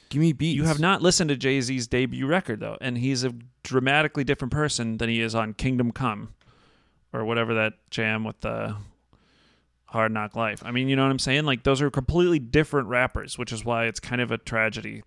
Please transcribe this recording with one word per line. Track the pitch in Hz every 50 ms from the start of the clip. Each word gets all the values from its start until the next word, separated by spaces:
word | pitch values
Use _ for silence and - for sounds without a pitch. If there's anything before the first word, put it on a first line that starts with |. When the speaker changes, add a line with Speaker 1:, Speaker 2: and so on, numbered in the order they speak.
| _ -
Speaker 1:
Give | - 143
me | 160 165
beats. | 143 127 147 165 170
Speaker 2:
You | 143 160
have | 160 156 147
not | 160 185 196 147
listened | 113 180 - - 180 151
to | 143
Jay-Z's | 123 127 135 135 139 123 120 135 127 117 120
debut | - 123 131 123 123 127 131
record, | 135 165 190 - - 113 104
though, | 107 107 107 -
and | - 131 123
he's | 120 120 135 135 123
a | 127 127 120 120 120 123 _ _ -
dramatically | - 127 131 127 135 143 151 156 147 - 147 135
different | 131 139 - 139 120
person | 139 151 151 147 - - 117 113 110
than | 110 117 117
he | 117 113
is | 113 113 110
on | 113 110 110
Kingdom | 104 - - 131 131 123 123 117
Come | - - 127 120 104 101 110 110 - _ _ _ _ _ _ _ _ _ _ _ _ _ _ _
or | - 117 110
whatever | 110 117 117 117 113
that | 117 113 110 110 - _ _ -
jam | - - 113 110 110 110 110
with | 107 110 _
the | - 110 113 110 110 110 107 104 104 - - _ _ _ _ _ _ _ _ _ _ _ _ _ _ _ _ _ _
Hard | - - 113 110 110
Knock | 110 110 107 104 -
Life. | 117 113 110 104 - -
I | 98
mean, | 120 127 131 135
you | 135
know | 135 135
what | 135
I'm | 135 127
saying? | - 135 131 147 156
Like, | 151 131 113
those | - 139 135 131
are | 147 139
completely | - 143 127 - 151 175 180 175 175 151
different | 123 113 123 147 151 - - 143 123 95
rappers, | 123 123 127 127 - 107 104 - - -
which | 123 -
is | 117 110 113
why | 117 120 117 117
it's | 113 110 -
kind | - - 123 123
of | 123 117
a | 117
tragedy | 110 - - 117 113 110 110 107 113 107 107 110 110 -